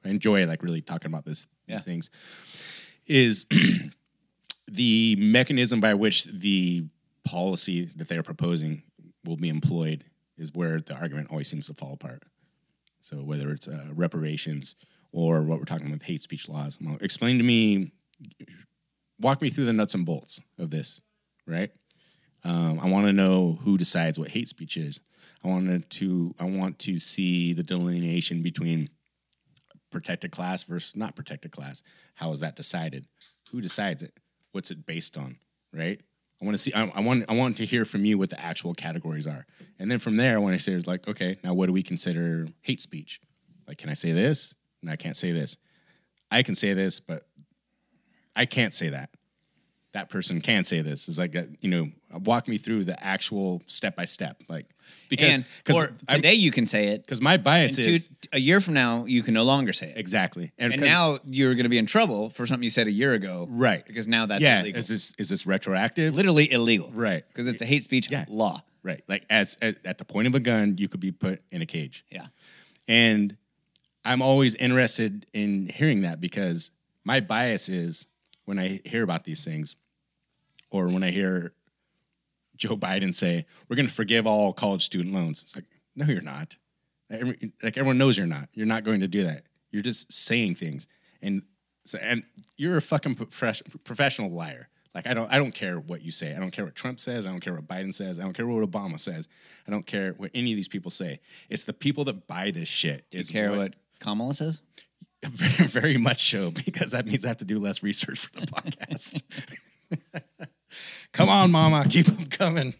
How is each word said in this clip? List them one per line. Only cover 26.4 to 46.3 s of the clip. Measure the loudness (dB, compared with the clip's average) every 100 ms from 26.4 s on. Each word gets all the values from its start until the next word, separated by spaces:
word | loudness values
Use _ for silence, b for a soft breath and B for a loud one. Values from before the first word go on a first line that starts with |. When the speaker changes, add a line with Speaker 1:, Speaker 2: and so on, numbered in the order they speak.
| -4
Speaker 1:
want | -2 -4 -4
to | -4 -2
see | 0 0 2 2 0
the | -2
delineation | -2 -2 0 0 0 0 -2 -2
between | -4 -4 -2 -2 -2 _ _ _ _ _ _ _ _ _ _
protected | -14 -8 -8 -8
class | -8 -6 -6
versus | -6 -8 -8 -8
not | -10 -10
protected | -14 -14 -14
class. | -14 -14 -14 b b b _
How | -8
is | -6
that | -8 -4
decided? | -4 -2 -6 -10 -18 _ b b -12
Who | -8
decides | -4 -2 -2 -4
it? | -10 _ _ _ _
What's | -10 -8
it | -10 -10
based | -4 -4 -6
on, | -12 -14 _ _ _
right? | -8 -6 -6 _ _ _ _
I | -4
wanna | 0
see, | 0
I, | 0 -2
I | 0
want, | 2 2 2
I |
want | 0 2 0
to | 0
hear | 0 0
from | 0 2
you | 2
what | 0
the | -4
actual | -8 -6 -6 -6
categories | -8 -8 -6 -6 -6
are. | -10 -14 b b b
And | -2
then | -2
from | 2 2
there, | 4 4
I |
wanna | 2 0
say, | 0 -2
like, | -2 -6 -6
okay, | -6 -4 -4
now | -2 0
what | 2
do |
we | 2
consider | 0 -2 -2 0 -2 -2 -6 -10
hate | -6 -4
speech? | -4 -8 -14 -18 _ _ _ _ -20
Like, | -14
can | -6
I |
say | -4 0
this? | 2 2 0 -4 -14 _ _
And | -10
I | -10
can't | -6 -4
say | -2
this. | -2 -4 -8 _ _ _ _ _ _
I | _